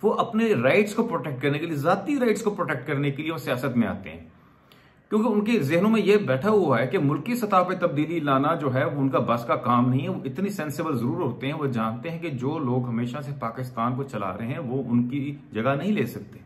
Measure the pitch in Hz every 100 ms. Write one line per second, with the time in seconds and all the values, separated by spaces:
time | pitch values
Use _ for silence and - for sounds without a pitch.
0 | 202 - 180 214 226 160 127 175 208 -
1 | 214 165 135 131 147 147 170 147 147 180
2 | - 285 240 202 208 196 160 143 131 139
3 | 143 143 156 165 - 127 143 120 104 90
4 | 78 82 - - - _ _ - - _
5 | _ 214 233 208 208 226 135 170 208 226
6 | 180 208 202 131 190 220 165 117 131 -
7 | 139 143 - 240 208 190 180 185 175 143
8 | 156 170 147 135 143 165 143 127 156 143
9 | 135 151 107 120 - 160 120 120 127 127
10 | 175 185 139 131 196 - 151 143 160 294
11 | 120 170 147 120 131 156 143 120 113 117
12 | 165 165 170 135 127 160 131 123 123 113
13 | 120 147 139 143 117 117 127 - 117 127
14 | - 107 98 95 117 156 139 131 120 120
15 | 123 143 143 139 - 104 120 143 190 202
16 | 127 101 - -